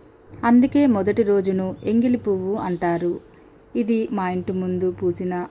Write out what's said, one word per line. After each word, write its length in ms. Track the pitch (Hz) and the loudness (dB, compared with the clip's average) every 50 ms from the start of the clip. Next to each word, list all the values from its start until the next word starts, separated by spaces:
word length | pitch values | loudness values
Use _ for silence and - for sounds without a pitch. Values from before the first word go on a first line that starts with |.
| - - - - - - - - - 233 | -20 -20 -20 -20 -20 -20 -10 -4 2 4
అందుకే 340 | 240 247 247 269 - 285 285 262 220 | 6 6 6 4 4 4 4 4 4
మొదటి 280 | 196 190 208 208 233 220 202 | 2 2 0 2 2 2 2
రోజును 360 | 202 196 185 196 190 190 190 190 - - - 202 | 2 2 2 0 0 -2 -2 -4 -6 -6 -4 0
ఎంగిలి 300 | 214 233 233 254 247 233 - | 0 2 2 2 0 0 0
పువ్వు 300 | 214 196 185 185 190 208 226 - 180 | -2 -2 -2 -2 -4 -4 -4 -4 -4
అంటారు. 440 | 175 170 180 175 170 170 175 175 - - - - - - - - - - - - - 240 220 | -4 -2 0 -2 0 0 0 -2 -4 -4 -8 -16 -20 -20 -20 -20 -20 -20 -16 -8 -4 -4 0
ఇది 160 | 220 226 220 226 - 208 196 | 0 0 0 0 -2 -2 -2
మా 80 | 185 180 180 180 | -2 -2 -2 -4
ఇంటి 160 | 180 - 185 185 185 | -4 -4 -4 -4 -2
ముందు 260 | 180 180 175 185 180 180 - | -2 -2 0 -2 -2 -2 -2
పూసిన 460 | 190 175 170 - 185 180 180 175 180 - | -2 -2 -2 -2 -4 -4 -4 -4 -6 -8